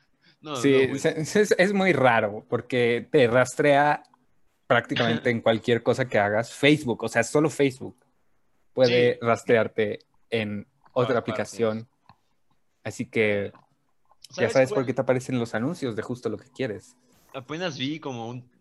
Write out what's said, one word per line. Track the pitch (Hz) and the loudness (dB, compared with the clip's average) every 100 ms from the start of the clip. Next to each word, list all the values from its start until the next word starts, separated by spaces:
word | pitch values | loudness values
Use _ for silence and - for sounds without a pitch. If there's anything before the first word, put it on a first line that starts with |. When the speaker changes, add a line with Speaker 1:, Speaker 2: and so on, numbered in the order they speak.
| _ _ _ _ | _ _ _ _
Speaker 1:
No, | 156 143 | -10 -2
Speaker 2:
Sí, | 143 | 2
Speaker 1:
no, | 131 131 | 4 2
güey. | 135 | 0
Speaker 2:
se-, | 160 156 | -4 -2
se-, | 156 208 | -2 0
es, | 202 - | 2 2
es | 190 | 2
muy | 202 190 | 2 2
raro, | 135 127 113 107 107 - | 4 4 4 0 -4 -6
porque | 120 - 127 120 120 120 | -6 -2 0 0 0 0
te | 156 120 | 4 4
rastrea | 123 127 - 147 139 147 151 - _ _ _ _ _ - | 4 2 2 2 4 4 0 -6 _ _ _ _ _ 0
prácticamente | 120 - - 117 117 127 | 0 0 -2 -2 0 -2
Speaker 1:
<laughs> | |
Speaker 2:
en | 117 | 0
cualquier | 113 110 - 117 | 2 0 2 0
cosa | - 117 127 | 2 -2 0
que | 110 | 0
hagas. | 101 104 120 | 2 0 -2
Facebook, | - 139 151 120 107 113 | 2 4 4 0 -4 -2
o | |
sea, | 120 | -2
solo | 113 147 151 | 0 0 0
Facebook | - 139 127 - - _ _ _ _ _ _ _ | 2 0 -2 -14 -18 _ _ _ _ _ _ _
puede | - 127 123 120 | 2 2 4 2
Speaker 1:
Sí. | 120 | 2
Speaker 2:
rastrearte | 117 110 - 117 113 - 107 107 _ _ - | 0 0 2 2 2 -2 -4 -4 _ _ -6
en | 117 104 104 - _ _ | -4 -4 -8 -12 _ _
otra | 127 123 | -2 0
Speaker 1:
Todas | 120 | 0
Speaker 2:
aplicación. | 110 110 104 - 113 110 113 | -2 -4 -6 -2 -2 -2 -8
Speaker 1:
partes. | _ _ _ _ _ _ _ _ _ | _ _ _ _ _ _ _ _ _
Speaker 2:
Así | 110 - 123 | -12 -10 -6
que | 120 107 101 98 - _ _ _ _ _ _ - | 0 0 0 -6 -12 _ _ _ _ _ _ -14
ya | - | -4
Speaker 1:
¿Sabes | 120 | 0
Speaker 2:
sabes | 135 127 | 2 2
por | 135 | 0
Speaker 1:
cuál? | 131 | -2
Speaker 2:
qué | |
te | 127 | -2
aparecen | 131 127 127 127 | 0 -2 -2 -4
los | 113 110 | -4 -4
anuncios | 127 175 131 107 | -4 -6 -8 -6
de | |
justo | 107 123 113 | -8 -8 -8
lo | 104 | -8
que | - | -12
quieres. | - 131 95 - _ _ _ _ | -8 -8 -8 -14 _ _ _ _
Speaker 1:
Apenas | 139 127 156 180 131 | -16 -12 -8 -8 -6
vi | 131 156 | -8 -8
como | 147 123 113 | -10 -10 -10
un, | 123 - _ | -12 -16 _